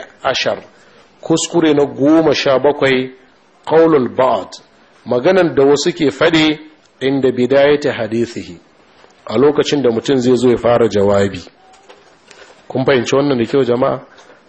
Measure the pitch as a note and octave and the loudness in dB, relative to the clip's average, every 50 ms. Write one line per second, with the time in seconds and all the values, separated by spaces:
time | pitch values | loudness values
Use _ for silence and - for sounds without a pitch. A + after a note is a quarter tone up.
0 | - - - _ - C3+ B2+ - - A#2 G#2 - - - _ _ _ _ _ _ | -8 -14 -14 _ -6 -6 -4 -4 -4 -6 -6 -6 -10 -18 _ _ _ _ _ _
1 | _ _ _ _ - - E3 D#3+ - - - E3+ D#3+ D#3 D3 C#3+ C#3+ C3 A#2+ A#2+ | _ _ _ _ -4 -2 -2 -2 -2 -2 -2 0 2 2 2 2 0 -2 -2 0
2 | C3+ D3 D#3+ E3 D#3+ D3+ C3 - - C#3+ C3+ B2+ C3 D3 C#3 - C#3+ C3+ C3 B2+ | 2 2 4 4 4 2 0 0 0 0 0 2 2 0 0 0 0 0 0 0
3 | C3 B2+ - - _ _ _ _ _ _ _ _ _ - D#3 D#3+ E3 E3 D#3 C#3 | -2 -6 -10 -18 _ _ _ _ _ _ _ _ _ 0 2 4 4 4 4 2
4 | A#2+ A2 G2 A2+ C3 B2+ A2+ F#2+ F2+ - - - - _ _ _ _ _ _ _ | 0 -2 -2 0 0 0 0 -2 -6 -10 -16 -20 -20 _ _ _ _ _ _ _
5 | - A2+ B2 B2 B2+ F3 F#3+ F#3 F3 D#3 C3 C#3 C3+ C#3 C#3+ C#3 - F3 E3 - | -6 -4 -2 0 0 2 2 2 2 2 2 2 4 4 4 2 0 -2 -2 -2
6 | D#3 C3 - - - - D#3+ D#3 D#3 D#3 D3 - - - _ _ _ _ _ - | -2 -2 0 0 0 2 2 2 2 0 -2 -4 -8 -20 _ _ _ _ _ -6
7 | C3 C3+ C#3 C#3 C3 B2+ A2+ A#2+ B2 A#2+ C3+ C#3 C#3 D3 D3 C#3+ D3 C3 G#2+ A2 | -4 -4 -2 0 0 0 0 0 0 2 2 4 4 4 2 2 0 -4 -4 -6
8 | A2+ G#2+ A2+ A#2 A#2 A2 - G#2 F2+ E2+ E2+ E2 _ _ _ _ _ _ _ _ | -6 -4 -4 -4 -4 -4 -8 -12 -14 -16 -18 -20 _ _ _ _ _ _ _ _
9 | _ _ _ _ - - G#2+ A#2 C#3 D3+ C#3+ D3+ C#3 - D3+ D3 B2 B2 A2+ A2+ | _ _ _ _ -10 -4 0 2 2 2 2 0 -2 -2 -2 0 0 0 -2 -2
10 | - - C#3 C3 A#2+ B2+ B2+ A2+ B2 B2+ A#2 G2 - A#2 A#2+ A#2 A#2 G#2+ G2 G#2 | -2 -2 -2 0 2 2 2 2 2 2 2 2 2 0 2 2 2 0 0 0
11 | G2 G2+ G2+ G2+ G2+ G2 F#2 F2 - - _ _ _ - - _ _ - - _ | 0 2 2 0 0 -2 -4 -8 -14 -18 _ _ _ -20 -20 _ _ -20 -20 _
12 | _ _ _ _ _ - - - - - - _ _ - - B2+ C3 D3+ C#3 B2 | _ _ _ _ _ -20 -20 -20 -20 -20 -20 _ _ -8 -6 -4 0 0 0 0
13 | A2 - C3 C3+ C#3+ C#3+ C3+ A#2+ A#2 - - C#3 C3 A#2 A#2+ B2 C3+ C3+ C3 B2+ | 0 -2 -2 -2 0 0 -2 -2 -2 -2 -2 -2 0 0 -2 -2 -2 -4 -4 -6
14 | - - _ - - - - _ _ | -10 -16 _ -20 -20 -20 -20 _ _